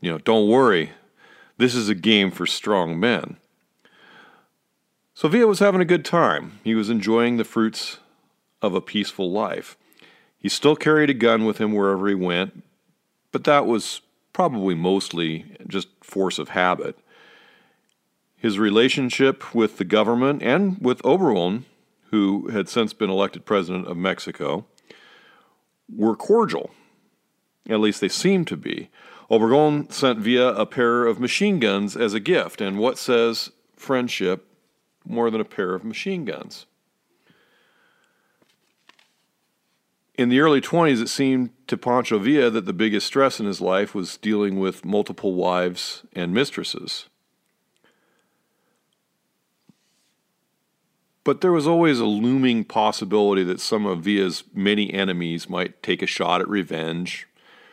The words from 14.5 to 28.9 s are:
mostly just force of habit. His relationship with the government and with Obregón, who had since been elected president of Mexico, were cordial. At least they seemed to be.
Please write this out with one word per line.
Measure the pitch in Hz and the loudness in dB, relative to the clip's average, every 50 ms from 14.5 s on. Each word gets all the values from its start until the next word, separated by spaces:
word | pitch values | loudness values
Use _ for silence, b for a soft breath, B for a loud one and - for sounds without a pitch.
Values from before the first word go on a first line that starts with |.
| 127 107 95 98 90 | 0 -2 -2 -2 -2
mostly | 82 85 92 98 98 - - - 85 85 80 80 80 - - - - - | 0 0 0 0 0 -2 -4 -6 -4 -4 -4 -4 -6 -10 -14 -20 -20 -16
just | - - 98 87 - _ _ _ | -10 -8 -8 -8 -10 _ _ _
force | - - 98 95 90 - - | -10 -4 -2 -2 -2 -2 -6
of | 76 - | -8 -6
habit. | - 95 90 90 87 78 73 69 - _ _ b b b b b b b b b b b b b b b b b b _ _ _ _ _ _ _ _ | -2 0 2 2 0 0 -4 -10 -10 _ _ b b b b b b b b b b b b b b b b b b _ _ _ _ _ _ _ _
His | _ - 117 98 98 | _ -4 -2 0 2
relationship | 110 104 101 110 120 131 - 147 131 120 - - 135 135 127 - - - - | 2 2 4 4 4 4 2 0 -2 -2 0 2 2 2 2 0 -6 -6 0
with | 117 110 104 - - | 0 0 0 0 -2
the | 95 | -4
government | 87 104 107 107 110 120 120 127 139 147 - - | 0 2 2 2 2 2 0 2 0 0 0 0
and | 110 135 175 202 190 185 196 123 | 2 2 2 2 0 -2 -2 -2
with | 123 127 - | -2 -2 0
Obregón, | - 123 151 190 190 143 107 92 85 90 101 123 135 _ _ _ _ _ _ _ _ - | 2 2 2 2 2 2 2 2 0 0 -2 -4 -8 _ _ _ _ _ _ _ _ -2
who | - 107 101 98 101 98 - - | 0 2 2 2 0 -2 -4 -4
had | 110 101 92 - | -4 -4 -4 -4
since | - 120 110 104 - | -2 -2 -2 -2 -2
been | - 107 95 | -4 -4 -2
elected | 95 95 98 95 - - - | 0 0 -2 -2 -4 -8 -4
president | - 107 98 90 82 92 90 85 | -2 0 0 0 -2 -4 -6 -6
of | 85 87 | -8 -6
Mexico, | 85 90 95 92 - - - - - 80 69 76 95 - _ _ _ b b b b b b b b b b b b b b b b b b _ _ _ - | -4 -2 -4 -4 -4 -8 -12 -10 -8 -6 -4 -4 -4 -6 _ _ _ b b b b b b b b b b b b b b b b b b _ _ _ -14
were | - 107 104 113 107 | -6 -2 0 0 0
cordial. | - - - 208 233 220 143 - 73 - - b b b b b b b b b b _ _ _ _ _ _ _ _ - | 0 0 2 2 2 2 2 -2 -6 -8 -8 b b b b b b b b b b _ _ _ _ _ _ _ _ -8
At | - 110 107 | -4 -2 0
least | 107 107 101 - 101 | 2 0 0 0 -2
they | 92 | -4
seemed | - - - 185 196 185 160 - | -2 0 2 2 2 2 0 -2
to | 90 78 | -6 -8
be. | - - - - - - | -8 -8 -8 -8 -10 -16